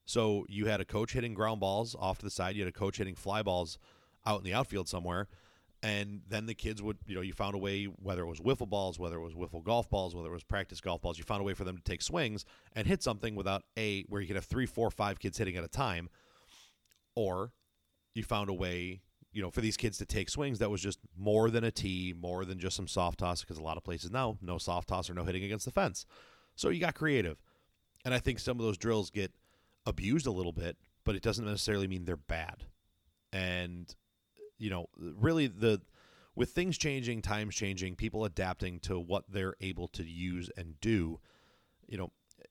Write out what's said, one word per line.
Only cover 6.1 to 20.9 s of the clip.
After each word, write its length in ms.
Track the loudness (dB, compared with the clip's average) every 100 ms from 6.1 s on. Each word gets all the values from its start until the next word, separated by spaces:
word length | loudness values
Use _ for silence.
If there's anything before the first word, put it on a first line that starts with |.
| -6 -4
then 180 | -4 -4
the 100 | -4
kids 260 | -4 -2
would, 160 | -4 -6 -6
you 100 | -4
know, 60 |
you 100 | -4
found 240 | -2 -2 0
a 40 |
way, 260 | 0 0 -4
whether 380 | -6 -4 -2
it 40 | -2
was 140 | 0
wiffle 260 | 2 2 2
balls, 320 | 2 2 0
whether 160 | -4 -4
it 60 |
was 120 | -6
wiffle 300 | -6 -6 -4
golf 260 | 2 4 4
balls, 240 | 2 0
whether 140 | -4 -6
it 60 |
was 100 | -8
practice 380 | -4 -2 -2 -6
golf 200 | -2 -2
balls, 160 | -2 -4
you 60 |
found 160 | -2 0
a 40 |
way 100 | 0
for 100 | -2
them 140 | -4 -4
to 60 |
take 180 | -4 -2
swings 420 | -2 0 0 -2 -8 -18 -10
and 140 | -2 2
hit 140 | 2
something 340 | 2 0 -2 -2
without 280 | 0 0 -2 -2
a, 240 | 0 -2 -2
where 100 | -4
you 80 | -2
could 80 | -2
have 80 |
three, 220 | 0 0 0
four, 260 | 2 2
five 280 | 2 -2 0
kids 180 | -4 -2
hitting 180 | -2 -2
at 80 |
a 60 | -4
time, 400 | -2 0 -2 -6 _ _ _ _ -20 -20 _ _ _ _ 0
or 380 | 0 0 -4 _ _ _ _ _ _ -6
you 80 |
found 260 | -2 0 0
a 40 |
way, 480 | 0 0 -2 -4 -8 _ _ -10
you 100 | -6
know, 100 | -2
for 100 | 0
these 160 | 0 2
kids 220 | -2 -2
to 60 | -2
take 240 | -2 -2
swings 280 | -2 -2 0
that 140 | 0
was 100 | 0
just 180 | -2